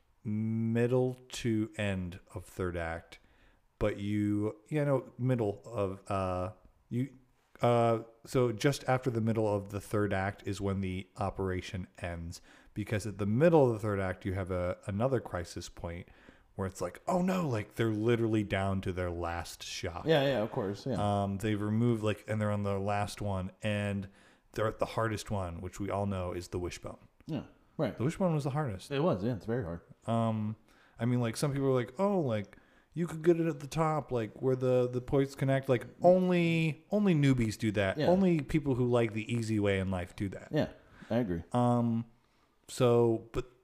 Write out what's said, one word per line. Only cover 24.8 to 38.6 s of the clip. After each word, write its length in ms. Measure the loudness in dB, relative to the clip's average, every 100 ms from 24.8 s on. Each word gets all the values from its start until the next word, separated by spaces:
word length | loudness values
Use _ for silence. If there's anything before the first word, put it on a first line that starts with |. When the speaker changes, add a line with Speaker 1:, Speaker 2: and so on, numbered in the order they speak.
| -4
Speaker 1:
hardest 440 | -2 -2 -2 -4
one, 280 | -4 -4 -8
which 200 | -10 -6
we 100 | -2
all 160 | 0 0
know 260 | -2 -4
is 160 | -6 -6
the 100 | -6
wishbone. 380 | -6 -8 -12 -16 -20 _ -8
Speaker 2:
Yeah, 160 | -8 -8 _ _ -4
right. 200 | -4 -2
Speaker 1:
The 80 |
wishbone 300 | -4 0 0
was 100 | 0
the 60 | -2
hardest. 420 | -2 -4 -6 -4
Speaker 2:
It 80 | 0
was, 220 | 0 0
yeah, 100 | -2
it's 120 | -4 -4
very 180 | -4
hard. 160 | -4 -8 -12 -12 -2
Speaker 1:
Um, 480 | 0 2 0 -4 -6 _ _ _ -4
I 60 | 0
mean, 140 | 0
like, 160 | 0 0
some 160 | -2
people 160 | 0 2
are 60 |
like, 180 | 2 0 0
Oh, 220 | 0 2
like, 360 | 0 -2 -4 -14 _ _ _ -6
you 120 | -4
could 140 | 2
get 180 | 4 4
it 60 | 2
at 100 | -4
the 80 | -4
top, 460 | 0 0 0 -2
like, 280 | -2 -4 -2
where 140 | 0
the, 340 | 2 2 4 2
the 120 | -2
points 340 | 0 0 0
connect. 340 | 0 0 2 2
Like, 160 | 0 -2 4
only, 840 | 6 6 6 4 4 2 0 -2 -2
only 200 | 2 4
newbies 440 | 6 6 4 2 0
do 140 | 0
that. 260 | 2 2 2
Speaker 2:
Yeah. 80 | 4
Speaker 1:
Only 340 | 4 4 2
people 360 | 2 0